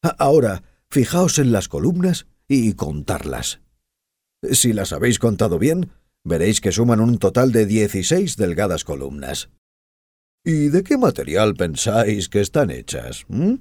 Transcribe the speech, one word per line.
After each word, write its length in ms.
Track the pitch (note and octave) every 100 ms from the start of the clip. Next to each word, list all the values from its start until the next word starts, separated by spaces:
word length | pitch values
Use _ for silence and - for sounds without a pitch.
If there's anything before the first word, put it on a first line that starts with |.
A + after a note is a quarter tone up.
A-, 140 | E3+ -
ahora, 440 | C#3 D#3 A#2+ F#2 - _ _
fijaos 500 | C#3+ A#2+ F3 F3+ -
en 140 | C3+
las 160 | G#2+ F2+
columnas 600 | - E3+ F3 F3+ E3+ - _ _
y 240 | C#3 A2+
contarlas. 880 | G2 D2+ D2+ D2 D#2 D2+ C2 B1+ - _ _ _ _ _ _ _ _ -
Si 200 | C3 B2
las 220 | G#2 F#2+
habéis 240 | D#2+ A#2 A#2
contado 400 | A#2 G2+ A2 E2+
bien, 320 | B2+ E3+ F3+ - _ _
veréis 380 | D#2+ E2 F2 G#2+
que 100 | G2+
suman 280 | F#2 A#2 A2+
un 180 | A2+ A#2
total 340 | F#2+ A#2+ C3
de 140 | A2+ G#2
dieciséis 720 | A2 G#2 G2 F2+ E3+ F#3+ -
delgadas 460 | F#2+ E2+ G2+ E2
columnas. 680 | - C#2+ C2+ C#2+ C2 D#2 - _ _ _ _ _ _ _ _ _
¿Y 260 | - D#3 D3
de 140 | E3
qué 140 | G3 C#4+
material 580 | A#3+ - - E2 G#2+
pensáis 760 | D#2+ F2+ D2+ - A2 G#2+ G#2 F2+
que 100 | G#2
están 300 | G2+ D#3 A#2
hechas, 560 | B1+ A#1 C2 A#1 A#1+ -
mm? 280 | G#2+ F3+ C4